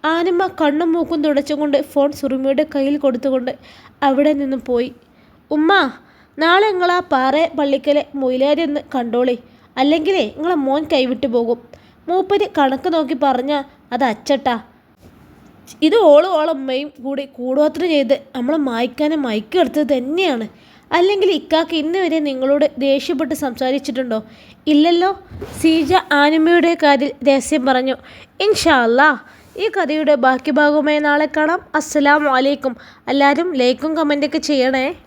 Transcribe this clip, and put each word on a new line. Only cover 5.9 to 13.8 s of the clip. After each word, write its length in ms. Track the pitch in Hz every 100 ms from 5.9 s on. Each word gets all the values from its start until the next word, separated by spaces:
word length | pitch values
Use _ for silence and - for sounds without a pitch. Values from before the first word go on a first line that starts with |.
| - _ _ _ -
നാളെ 280 | 320 359 427
നിങ്ങളാ 340 | 370 359 359
പാറ 560 | 359 277 262 277 330 269
പള്ളിക്കലെ 480 | 285 277 285 285 285
മൊയിലാരെ 500 | 277 262 254 277 294
ഒന്ന് 160 | 330 294 -
കണ്ടോളി, 440 | 269 240 226 254 240 - - _ -
അല്ലെങ്കിലേ 480 | 269 320 311 381
നിങ്ങളെ 300 | 214 - 320
മോൻ 320 | 349 269 277 311
കൈവിട്ടു 340 | 302 262 254 277
പോകും. 320 | 240 233 233 - - - _ -
മൂപ്പര് 400 | 359 381 403 403 -
കണക്ക് 340 | 269 269 359
നോക്കി 240 | 330 277 285
പറഞ്ഞാ 420 | 277 247 262 294 269 _